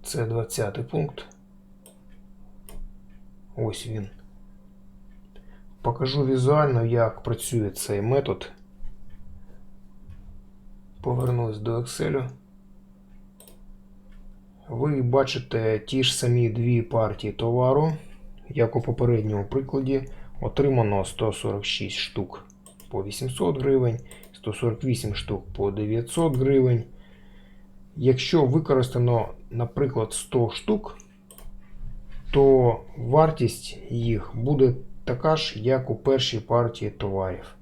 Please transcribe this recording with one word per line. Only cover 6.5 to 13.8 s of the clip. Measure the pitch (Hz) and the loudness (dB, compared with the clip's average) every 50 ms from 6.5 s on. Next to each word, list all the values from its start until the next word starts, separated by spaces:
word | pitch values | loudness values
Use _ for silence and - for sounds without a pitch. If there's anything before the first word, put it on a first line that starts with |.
| 147 151 151 139 127 120 117 | 6 6 4 4 2 2 2
як | 113 120 120 117 110 - - | 2 4 4 2 2 0 -6
працює | - 120 117 - - - 120 113 107 98 | -4 -4 -4 -4 -4 -2 0 0 0 0
цей | - - - - 104 101 | -4 -6 -4 -2 -2 0
метод. | 101 113 135 143 139 - 95 87 - - - - - - - - - - - - - - - - - - - - - - - - - - - - - - - - - - - - - - - - - - - - - - - - - - - - | 2 2 2 2 2 0 -4 -6 -6 -16 -16 -20 -20 -20 -12 -8 -8 -8 -8 -8 -12 -14 -14 -14 -14 -14 -14 -16 -16 -18 -18 -18 -18 -18 -18 -20 -20 -20 -20 -20 -18 -18 -18 -18 -18 -16 -18 -18 -20 -20 -20 -20 -20 -20 -20 -20 -20 -20 -20 -8
Повернусь | - 131 123 123 127 127 123 120 120 113 107 104 | -4 -2 -2 0 0 0 0 0 -2 -4 -4 -4
до | 107 117 113 120 | -4 -2 -2 -2
Excel. | 123 - - - 156 151 147 135 127 123 - - - - - - - - - - - - - - - - - - - - - - - - - - - - - - | -4 -6 -6 -4 -2 -2 -2 -2 -4 -4 -10 -14 -20 -20 -20 -20 -20 -20 -20 -20 -20 -20 -20 -20 -20 -20 -20 -20 -20 -20 -20 -20 -20 -20 -20 -20 -20 -20 -20 -20